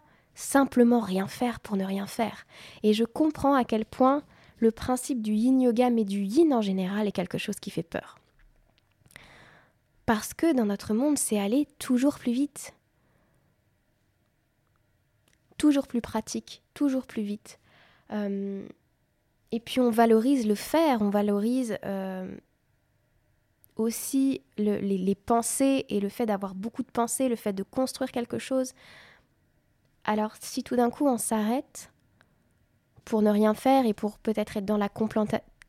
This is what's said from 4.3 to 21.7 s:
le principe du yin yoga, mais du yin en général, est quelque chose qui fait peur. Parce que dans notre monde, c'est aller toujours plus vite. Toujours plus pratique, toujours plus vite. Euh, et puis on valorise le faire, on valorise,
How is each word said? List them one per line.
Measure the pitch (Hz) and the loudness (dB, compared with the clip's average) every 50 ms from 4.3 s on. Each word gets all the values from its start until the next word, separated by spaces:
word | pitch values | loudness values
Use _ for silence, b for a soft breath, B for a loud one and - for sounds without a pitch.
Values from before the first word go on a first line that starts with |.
| b b b b b b | b b b b b b
le | 226 226 | 2 2
principe | 220 - - - 254 254 - - 285 233 | 2 0 -2 -4 -2 -2 -2 -4 -4 -4
du | 214 214 214 | -2 -2 0
yin | 214 226 254 262 262 | 2 2 4 4 4
yoga, | 254 247 220 233 247 247 | 4 4 4 4 2 2
mais | 240 226 214 | 4 2 0
du | 196 196 202 | 0 -2 -4
yin | 196 196 220 302 339 311 262 | -4 0 2 4 4 4 4
en | 226 | 2
général, | 214 196 190 190 185 185 202 208 214 202 | 2 0 0 -2 -2 -2 -2 -2 -2 -2
est | |
quelque | - - 175 - - 175 | -2 -4 -4 -4 -4 -6
chose | - - 202 - | -6 -6 -8 -10
qui | - 202 | -10 -10
fait | - - 170 | -8 -8 -8
peur. | - - - - - - - _ _ _ _ _ _ _ _ _ _ _ _ _ _ _ _ _ _ B B B B B B B B B B B B B B _ _ _ _ - | -6 -6 -8 -8 -10 -18 -20 _ _ _ _ _ _ _ _ _ _ _ _ _ _ _ _ _ _ B B B B B B B B B B B B B B _ _ _ _ -2
Parce | - 226 214 - - - | -2 -2 -2 -2 -8 -6
que | - 320 330 302 | 0 0 2 2
dans | 254 220 | 2 2
notre | 202 202 196 - - 214 | 0 -2 -4 -4 -4 -2
monde, | 220 277 302 294 269 | 0 0 0 0 0
c'est | - - 214 208 | -2 0 -2 -2
aller | 196 202 233 285 294 - _ - | 0 0 0 0 0 -2 _ -10
toujours | - - 254 240 262 285 - - | -4 -2 0 2 2 0 0 0
plus | - 247 | -4 -4
vite. | 233 254 294 285 - - - - - _ _ _ _ _ _ _ _ _ _ _ _ _ _ _ _ _ _ _ _ _ _ _ _ _ _ _ _ _ _ _ _ _ _ _ _ _ _ _ _ _ _ _ _ _ _ _ _ _ _ _ _ _ _ _ _ - | -2 -2 -2 -4 -6 -12 -16 -18 -18 _ _ _ _ _ _ _ _ _ _ _ _ _ _ _ _ _ _ _ _ _ _ _ _ _ _ _ _ _ _ _ _ _ _ _ _ _ _ _ _ _ _ _ _ _ _ _ _ _ _ _ _ _ _ _ _ 0
Toujours | - 302 277 277 269 - | 2 4 4 4 0 -2
plus | - 233 | -4 -6
pratique, | - - - 220 - - - 226 - - - - _ _ - | -4 -4 -4 -6 -6 -6 -8 -10 -10 -12 -18 -20 _ _ -6
toujours | - 294 277 262 262 254 | -2 -2 0 0 -2 -4
plus | - - 226 208 | -6 -8 -8 -6
vite. | 202 208 - - - - - b b b b b b b b b b | -6 -8 -10 -12 -18 -20 -20 b b b b b b b b b b
Euh, | 214 208 208 202 202 196 196 196 196 196 - - - _ _ _ _ _ _ _ _ _ _ _ _ _ _ - | -6 -6 -4 -4 -4 -6 -6 -6 -8 -10 -12 -16 -20 _ _ _ _ _ _ _ _ _ _ _ _ _ _ -8
et | 226 226 | -8 -8
puis | - - - 254 | -6 -4 0 2
on | 247 240 | 2 2
valorise | 220 226 233 233 220 220 220 269 285 262 220 | 4 4 4 6 6 4 4 4 2 2 2
le | 214 208 | 0 0
faire, | 202 - - - 311 330 302 254 220 | -2 -2 0 2 4 4 4 4 2
on | 208 202 | 2 0
valorise, | 196 208 202 208 202 202 208 233 247 262 254 226 | 0 0 0 2 0 0 0 0 0 0 -2 -4